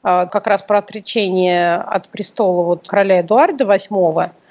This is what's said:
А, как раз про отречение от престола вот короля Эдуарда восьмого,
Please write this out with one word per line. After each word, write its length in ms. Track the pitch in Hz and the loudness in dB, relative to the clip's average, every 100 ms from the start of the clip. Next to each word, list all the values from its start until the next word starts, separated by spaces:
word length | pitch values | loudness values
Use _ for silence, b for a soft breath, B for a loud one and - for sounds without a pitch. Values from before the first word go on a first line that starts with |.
А, 240 | - 180 180 | -2 0 0
как 200 | 208 208 | -2 0
раз 140 | 196 | -2
про 160 | - 208 | 0 -2
отречение 1000 | 202 220 - 233 202 185 180 175 175 175 | -2 -12 -6 -4 0 0 2 2 0 -2
от 320 | - 190 - | -2 -6 -6
престола 540 | - 202 - 202 180 | -10 -10 -2 0 0
вот 220 | 175 175 - | 0 -2 -2
короля 340 | 202 196 185 | 0 2 2
Эдуарда 440 | 170 220 339 294 | 2 2 2 0
восьмого, 680 | 220 196 - 202 170 160 151 - B | 0 0 0 0 0 0 -4 -8 B